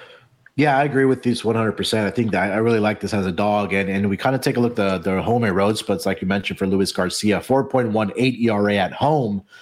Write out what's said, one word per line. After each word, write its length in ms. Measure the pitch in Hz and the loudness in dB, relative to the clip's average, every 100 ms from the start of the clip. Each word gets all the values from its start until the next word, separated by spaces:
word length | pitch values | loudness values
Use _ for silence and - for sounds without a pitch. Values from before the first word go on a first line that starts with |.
| - - _ _ - - | -20 -20 _ _ -10 0
Yeah, 200 | 147 135 | 2 4
I 80 | 143 | 2
agree 180 | 127 | 2
with 180 | 135 123 | 2 2
this 220 | 123 120 | 0 -2
one 140 | 107 113 | 0 0
hundred 160 | 110 | 0
percent. 340 | 101 95 110 101 | -2 -2 0 0
I 40 | |
think 200 | 120 113 | 0 0
that 220 | 92 95 | 0 0
I 40 | 101 | 0
really 220 | 113 113 | 2 2
like 220 | 107 104 | 0 -2
this 120 | 101 | -2
as 120 | 104 95 | -2 0
a 60 | |
dog. 420 | 87 104 104 98 | 0 0 0 0
And, 160 | 98 95 | -2 0
and 200 | 98 101 | 0 0
we 60 | 98 | 0
kinda 240 | 131 131 | 0 0
take 160 | 143 120 | 0 0
a 60 | |
look 180 | 117 117 | 0 0
at 240 | 98 92 | 0 0
the, 80 | 95 | -2
the 100 | 95 | -2
home 220 | 82 120 | 0 0
and 100 | 110 | 0
road 240 | 92 101 110 | 0 0 0
splits, 280 | - 98 98 | -2 -2 -2
like 160 | 95 | -4
you 80 | 92 | -2
mentioned, 280 | 101 98 95 | -2 -4 -4
for 80 | 95 | 0
Luis 280 | 95 95 | 0 0
Garcia, 480 | - 90 - 104 92 | -2 -4 -2 0 0
four 240 | - 131 135 | 0 0 0
point 260 | 131 120 | 0 0
one 220 | 110 104 - | 0 -2 0
eight 200 | 127 120 | 0 0
E 120 | 117 | 0
R 220 | 101 104 | 2 2
A 80 | 101 | 2
at 160 | 90 | 0
home. 500 | - 139 151 113 98 - - | 0 0 2 0 -4 -8 -20